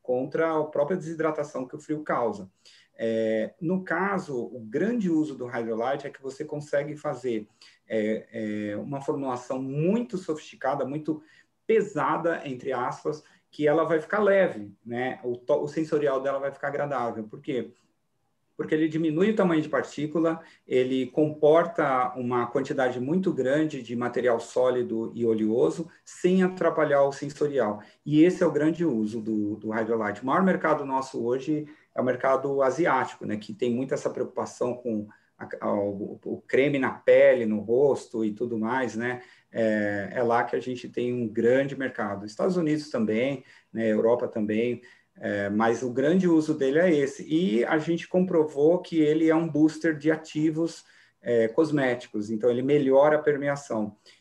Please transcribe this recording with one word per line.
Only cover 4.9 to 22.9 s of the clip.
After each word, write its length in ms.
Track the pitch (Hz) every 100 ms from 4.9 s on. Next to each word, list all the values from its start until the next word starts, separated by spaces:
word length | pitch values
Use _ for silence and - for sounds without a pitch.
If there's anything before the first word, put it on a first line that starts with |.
| 247 185
uso 240 | 160 151
do 120 | 127 123
Hydrolyte 600 | 123 113 113 120 143 143
é 40 |
que 120 | -
você 220 | 135 127
consegue 500 | - 147 147 143 151
fazer, 540 | 151 151 127 127 110 104 _ - _ -
é, 400 | 110 107 107 -
é, 440 | 117 107 104 104 104
uma 240 | 139 139
formulação 600 | 139 143 135 120 - 131
muito 580 | 135 143 165 226 240 185
sofisticada, 640 | - 156 - - 127 117
muito 360 | 127 151 156 151 - _ _ _ -
pesada, 760 | 220 - 147 135 160 165 160
entre 280 | 143 127 135
aspas, 520 | 123 131 139 151 151 - _ _
que 160 | - 147
ela 160 | 156
vai 180 | 160 160
ficar 200 | 156 208
leve, 520 | 202 196 170 107 101 - 113
né? 320 | 120 127 131
O 100 | 123
to-, 280 | 120 - 147
o 20 | 147
sensorial 540 | 160 156 151 147 135
dela 180 | 135 139
vai 140 | 135
ficar 160 | - 139
agradável. 560 | 143 143 131 120 110
Por 160 | 107 139
quê? 320 | 151 127 - - _ _ _ _ _ _ _
Porque 200 | - -
ele 140 | 156 160
diminui 420 | 156 165 151 208
o 40 |
tamanho 280 | 214 185 160
de 80 | 151
partícula, 680 | 131 - - 147 156 160 165 - _ -
ele 380 | 127 127 131 127
comporta 1080 | - 151 151 151 165 180 - 143 127 123
uma 320 | 131 120 123 120
quantidade 540 | 139 135 135 127